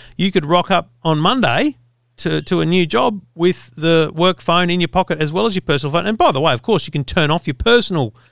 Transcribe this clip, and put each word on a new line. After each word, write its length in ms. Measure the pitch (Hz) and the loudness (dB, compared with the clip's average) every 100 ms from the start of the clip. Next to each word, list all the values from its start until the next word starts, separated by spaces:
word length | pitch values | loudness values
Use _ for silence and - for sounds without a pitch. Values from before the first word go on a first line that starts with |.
| - - | -16 -4
You 160 | 190 | -2
could 140 | 185 147 | 0 0
rock 240 | 175 170 | 0 2
up 200 | 180 170 _ | -2 -2 _
on 160 | 160 156 | -2 0
Monday 580 | 170 262 165 127 294 - _ _ _ - | 2 2 0 0 -2 -4 _ _ _ -8
to, 220 | 160 156 | -4 -4
to 180 | 151 175 | -2 -2
a 60 | 160 | 0
new 200 | 180 170 | 0 0
job 340 | 226 254 208 - | 0 0 -2 -10
with 360 | - 175 175 - - | -2 -2 -2 -8 -4
the 340 | 160 165 156 | 2 2 2
work 260 | 156 180 180 | 2 0 0
phone 300 | - 175 175 | 0 0 2
in 100 | 180 | 0
your 80 | 165 | 0
pocket 300 | 180 185 156 | 0 -2 -2
as 120 | 156 | -2
well 100 | 165 226 | -2 -2
as 80 | |
your 80 | 190 | -2
personal 300 | - 147 143 | -2 -2 0
phone. 140 | 165 185 | -2 -2
And 100 | 226 | 2
by 160 | 339 | 2
the 80 | 156 | 2
way, 120 | 160 | 0
of 80 | 123 | 0
course, 240 | - 202 - | 0 -2 -2
you 60 | |
can 120 | 151 | -6
turn 260 | 135 - 151 | -4 0 0
off 160 | 165 - | 0 -4
your 80 | |
personal 600 | 131 226 240 - 170 117 - _ | -4 2 2 2 -2 -4 -8 _